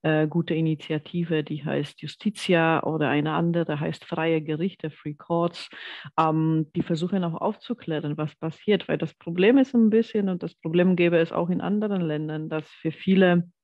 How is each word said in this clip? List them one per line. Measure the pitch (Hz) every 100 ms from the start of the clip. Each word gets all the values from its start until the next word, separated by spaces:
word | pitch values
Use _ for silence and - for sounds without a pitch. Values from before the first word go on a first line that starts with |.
äh, | 156 156 156
gute | 170 160 165
Initiative, | 160 151 - 156 - 175 170 160
die | 147 156
heißt | 147 143 147 -
Justitia | 151 - 214 - - 170 165 160
oder | - 160 143
eine | 147 151
andere | 165 170 170 165 147
heißt | 160 - -
Freie | 165 160 160
Gerichte, | 151 151 185 - 160
Free | - 151
Courts. | 147 - 170 170 - - - - - 151 -
Ähm, | 160 160 160 160 151 170
die |
versuchen | - 160 180 196
auch | 170 160
aufzuklären, | 202 214 - 233 - 156 147 151
was | 156 _
passiert, | 160 - - 202 -
weil | 156
das | 160
Problem | _ 180 170 196 269
ist | 262 240
ein | 220
bisschen, | 220 226 214 196
und | 180
das | 170 _
Problem | 165 175 180 180
gäbe | 170 170
es | 165
auch | - 170
in | 185
anderen | - 208 208 196
Ländern, | 165 151 156 156 156
dass | 160 151
für | - -
viele | - - 190 185 175 170 _